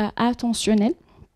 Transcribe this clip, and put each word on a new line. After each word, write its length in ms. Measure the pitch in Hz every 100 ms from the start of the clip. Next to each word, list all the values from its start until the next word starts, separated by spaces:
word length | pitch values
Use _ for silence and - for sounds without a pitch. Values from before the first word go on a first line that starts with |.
euh, 60 | 208 -
attentionnels. 800 | 233 240 240 214 - 214 226 359 _ - -